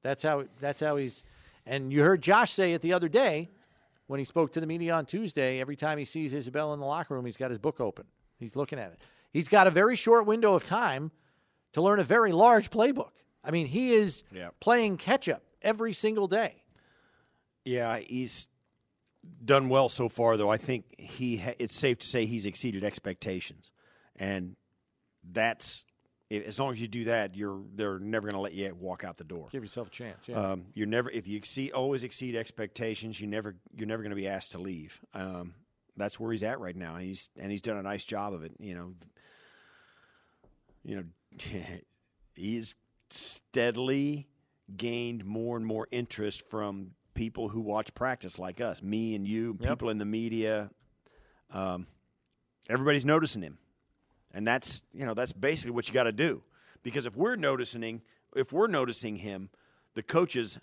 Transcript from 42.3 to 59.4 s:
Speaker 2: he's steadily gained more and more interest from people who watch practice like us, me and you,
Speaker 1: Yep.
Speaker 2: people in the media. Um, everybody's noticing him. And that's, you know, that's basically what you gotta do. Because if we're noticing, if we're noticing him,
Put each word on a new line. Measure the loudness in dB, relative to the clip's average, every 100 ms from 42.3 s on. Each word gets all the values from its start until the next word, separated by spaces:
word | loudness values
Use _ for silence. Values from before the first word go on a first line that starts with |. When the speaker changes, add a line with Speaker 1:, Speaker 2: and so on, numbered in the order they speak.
| -12
Speaker 2:
he's | -6 -6 -8 -14 _ _ _
steadily | -10 -8 -8 -4 0 2 0 0 0 0 -4 -10 _ _ _ -18 -8
gained | -4 -4 -4 -6 -6
more | -6 -4 -4
and | -4
more | -4 -4
interest | -4 -4 -4 -6 -6 -8
from | -6 -6 -6 -12 -20 _
people | -6 -6 -4 -6
who | -4
watch | -2 -2 -4
practice | -4 -4 -4 -8 -10
like | -10 -6
us, | -6 -6
me | -4 -2 -2 -4
and | -4
you, | -4 -4 -4
Speaker 1:
Yep. | -4
Speaker 2:
people | -2 -2
in | -4
the | -2
media. | -4 -2 -2 0 -2 -4 -12 _ _ _ _ _ _ _
Um, | -6 -4 -4 -8 _ _ _ _ _ _ _ -2
everybody's | 0 4 4 4
noticing | 4 4 -2
him. | -8 -12 _ _ _ _ _ _ _
And | -4 0
that's, | 2 0 -6 -8
you | -8 -4
know, |
that's | -2 -4
basically | -2 0 0 -2
what | -4 0
you |
gotta | 2 2
do. | 2 0 -2 -8 _ _ _
Because | -6 -4 -4
if | -2
we're | -2 0
noticing, | 0 0 -2 -6 -8 -10 -14 _ _
if | -2 0
we're | 2 2
noticing | 2 0 -2 -6 -6
him, | -8 -8